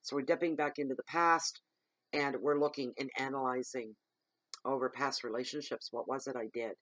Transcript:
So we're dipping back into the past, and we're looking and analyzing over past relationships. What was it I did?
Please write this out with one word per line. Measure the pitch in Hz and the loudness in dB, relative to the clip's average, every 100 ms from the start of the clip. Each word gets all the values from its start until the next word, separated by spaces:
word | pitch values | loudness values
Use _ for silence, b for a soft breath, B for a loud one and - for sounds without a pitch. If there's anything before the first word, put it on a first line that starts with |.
So | - 143 | -2 -2
we're | |
dipping | 135 165 170 156 | 2 2 2 2
back | 147 - | 0 0
into | 143 131 | -4 -4
the | |
past, | - 165 170 165 - - _ _ _ _ _ | -2 4 6 6 4 -6 _ _ _ _ _
and | 147 143 127 | 0 0 2
we're | 131 147 | 2 4
looking | 147 - 127 127 | 4 2 -4 -4
and | 135 - | -6 -2
analyzing | 135 135 131 127 123 131 113 107 _ _ _ _ _ - 123 | -2 0 0 0 -2 -4 -6 -12 _ _ _ _ _ -8 0
over | 135 127 | 2 0
past | - 139 131 | 2 0 0
relationships. | 120 113 127 147 143 113 - | -4 -4 -4 -6 -6 -6 -6
What | 117 113 | -6 -4
was | 135 135 | -4 -4
it | 131 | -4
I | 113 | -4
did? | 120 113 95 | -4 -6 -8